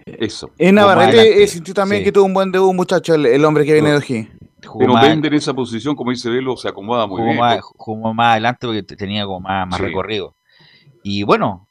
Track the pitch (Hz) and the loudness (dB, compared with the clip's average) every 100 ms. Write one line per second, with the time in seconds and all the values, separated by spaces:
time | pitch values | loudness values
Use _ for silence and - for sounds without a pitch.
0 | - - 110 - - - 175 208 202 185 | -18 -8 -8 -8 -14 0 4 6 6 4
1 | - 233 220 202 202 170 160 196 196 202 | 4 6 6 6 2 0 -8 -4 -2 -2
2 | 196 202 196 190 190 180 190 185 180 175 | 0 2 2 2 0 2 2 0 0 -2
3 | - 156 135 135 151 151 147 151 151 147 | 0 2 4 4 4 2 2 2 2 0
4 | - 117 113 - - _ - 110 127 117 | -2 -8 -8 -16 -20 _ -14 -2 2 4
5 | 131 156 147 147 147 131 120 113 135 147 | 4 2 0 -2 -2 -6 -6 -6 -6 -6
6 | 123 123 135 123 131 117 104 98 101 120 | -6 -4 -4 -4 -4 -6 -8 -10 -4 -4
7 | 104 90 113 117 120 107 - _ - 110 | -2 -4 -2 0 0 0 -6 _ -12 -8
8 | 113 113 117 110 117 127 123 107 92 78 | -6 0 2 2 0 -4 -6 -6 -8 -10
9 | 98 104 98 92 95 95 92 90 95 87 | -8 -6 -6 -8 -6 -6 -4 -6 -6 -6
10 | 95 107 82 _ _ _ _ _ _ _ | -6 -8 -8 _ _ _ _ _ _ _
11 | 101 101 101 220 147 92 _ | -8 -6 -2 0 -2 -6 _